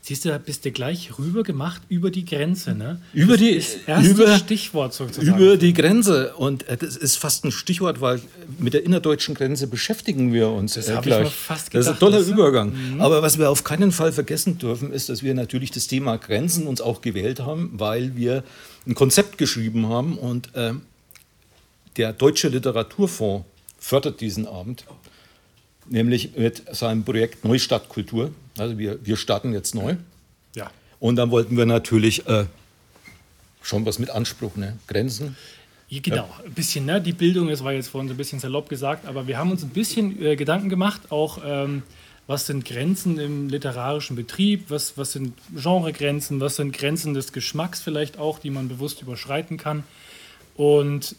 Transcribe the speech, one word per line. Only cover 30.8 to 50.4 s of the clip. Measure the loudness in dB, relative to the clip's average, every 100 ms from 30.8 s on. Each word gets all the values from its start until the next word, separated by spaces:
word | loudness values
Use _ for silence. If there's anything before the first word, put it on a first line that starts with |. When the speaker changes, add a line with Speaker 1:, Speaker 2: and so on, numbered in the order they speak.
| _ _
Speaker 2:
Und | 0 2
dann | 4
wollten | 2 2 2
wir | 4
natürlich, | 2 4 4 4 2 0
äh, | 0 0 -8 _ _ _ _ -20 -20 _ _ _ _
schon | -4 -2 -2
was | -4
mit | -4
Anspruch, | -4 -6 -6 -10 -6
ne? | -8 -10 -4
Grenzen. | -2 -2 -6 -10 -12 -20 -20 _ _ _
Speaker 1:
Ja, | -8
genau, | -4 -4
Speaker 2:
Ja. | -4 -14 -14
Speaker 1:
ein |
bisschen, | -8 -6 -4 -2
ne? | -2
Die | -2
Bildung, | 0 2 2 0
das | -2
war | -4
jetzt | -4 -6
vorhin | -8 -8
so |
ein | -8
bisschen | -8 -8
salopp | -6 -6 -6
gesagt, | -6 -4 -6 -8
aber | -10 -6
wir | -2
haben | -2
uns | -2
ein | -4
bisschen, | -4 -2 0 -2 -2
äh, | -2 0
Gedanken | 0 0 0
gemacht, | 0 0 -2 -6
auch, | -2 -2 -4 -6
ähm, | -4 -4 -6 -10 -20 -20 -20 -8
was | -6 -4
sind | -6 -6
Grenzen | -6 -2 -2 -2 -2
im | -4 -6 -4
literarischen | -4 -6 -6 -4 -6 -6 -10
Betrieb, | -10 0 2 2 -2
was, | -6 -6 -8
was | -8
sind | -6 -8 -10 -16 -6
Genregrenzen, | 0 2 0 -2 -2 -2 -4 -4
was | -4 -4
sind | -6
Grenzen | -4 -4 -2 -2
des | -4 -6
Geschmacks | -8 -8 -6 -6 -8
vielleicht | -6 -6 -6 -4
auch, | -6 -6
die | -8
man | -6 -8
bewusst | -8 -8 -10
überschreiten | -12 -14 -8 -8 -6 -8
kann. | -6 -6 -8 -20 -20 -20 -20 -20